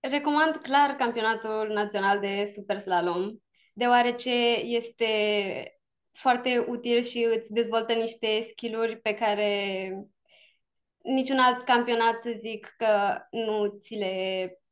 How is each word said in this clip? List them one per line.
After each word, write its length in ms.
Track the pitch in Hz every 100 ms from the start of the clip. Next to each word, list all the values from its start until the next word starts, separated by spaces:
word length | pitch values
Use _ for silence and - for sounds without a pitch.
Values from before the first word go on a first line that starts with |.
| 262
Recomand 460 | 285 294 294 320 311
clar 340 | - 277 285
Campionatul 800 | 277 240 233 220 220 220 220 214
Național 460 | 208 208 202 196 202
de 320 | 202 196 208 208
Super 220 | 196 196
Slalom, 540 | 196 175 175 175 196 220 _ _ _
deoarece 840 | - 240 240 240 240 254 240 233 233
este 460 | 233 233 233 _ 226 214 208 208 196 175 - _ _ _ _
foarte 540 | - 262 247 254 247 233
util 340 | 240 240 240
și 260 | 240 - 233 226
îți 180 | 226
dezvoltă 400 | 220 226 226 220
niște 480 | 226 226 220 220 214
skill-uri 560 | 226 - 233 226 226 -
pe 160 | 220
care 760 | 208 226 208 208 202 196 190 190 190 208 _ _ - _ _ _ _ _ _
niciun 400 | - 262 262 262
alt 260 | 254 247
campionat, 580 | - 240 240 226 226 226
să 120 | 240 226
zic, 360 | 220 220 - _
că 400 | 226 208 202 - -
nu 360 | 226 220 214 208
ți 280 | 202 - 214
le 680 | 190 190 190 190 185 185 _